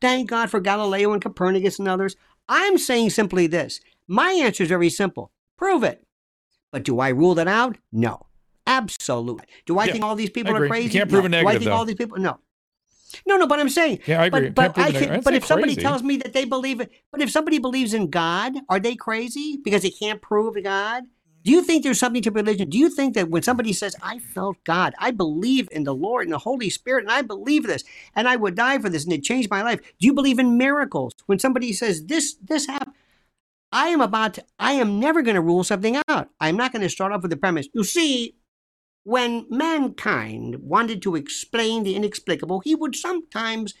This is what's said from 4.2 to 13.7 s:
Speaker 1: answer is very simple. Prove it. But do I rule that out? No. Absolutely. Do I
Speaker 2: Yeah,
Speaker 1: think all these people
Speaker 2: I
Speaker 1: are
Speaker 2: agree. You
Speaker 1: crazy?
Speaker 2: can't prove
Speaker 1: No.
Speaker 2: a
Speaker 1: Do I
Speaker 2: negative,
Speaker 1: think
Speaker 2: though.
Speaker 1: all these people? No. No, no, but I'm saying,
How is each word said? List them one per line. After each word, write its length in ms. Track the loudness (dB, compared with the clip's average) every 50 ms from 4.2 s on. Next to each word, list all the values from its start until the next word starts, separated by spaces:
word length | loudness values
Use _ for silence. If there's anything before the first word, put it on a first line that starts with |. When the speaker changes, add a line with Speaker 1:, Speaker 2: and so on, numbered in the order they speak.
| 2 2 2
Speaker 1:
answer 280 | 2 2 0 0 0 0
is 60 | 0
very 200 | 2 2 2 2
simple. 400 | 2 0 -2 -2 -2 -6 -14 -14 _ _ _ _ _
Prove 260 | _ 0 0 2 2 2
it. 200 | 0 -2 -4 _ _ _ _ _ _ _ _ _ _ _ _ _ _
But 120 | -10 -8 -4
do 160 | -2 0 0
I 100 | 2 0
rule 240 | 2 4 4 4 4
that 120 | 4 2
out? 300 | 2 2 2 0 0 -4 -8 _ _
No. 360 | -2 -2 -2 -2 -2 -8 -16 _ _ _ _ _ _ _ _
Absolutely. 800 | 0 0 0 0 -4 -8 -8 -6 -4 -4 -4 -4 -6 -8 -10 -12 _ -20 -18 _
Do 140 | -2 0 0
I 60 | 2
Speaker 2:
Yeah, 80 | 0 0
Speaker 1:
think 100 | -2 -2
all 120 | -4 -2
these 140 | -4 -4 -4
people 220 | -4 -4 -2 0 0
Speaker 2:
I 40 | 2
Speaker 1:
are 40 | 2
Speaker 2:
agree. 20 |
You 160 | 0 0 -2 -2
Speaker 1:
crazy? 140 | 0 0 0
Speaker 2:
can't 100 | 2 4
prove 140 | 4 4 4
Speaker 1:
No. 40 |
Speaker 2:
a 20 | 4
Speaker 1:
Do 60 | 2
I 20 | 4
Speaker 2:
negative, 200 | 4 4 4 2
Speaker 1:
think 80 | 2 2
Speaker 2:
though. 60 | 0
Speaker 1:
all 100 | 0 0
these 100 | -2 -4
people? 240 | -4 -6 -6 -4 -4
No. 200 | -4 -4 -4 -6 _ _ _ _ _ _ _ _ _ _ _ _ _ _ -20 -8 0
No, 120 | 2 4
no, 100 | 4 6
but 120 | 4 4 2
I'm 100 | 2
saying, 320 | 2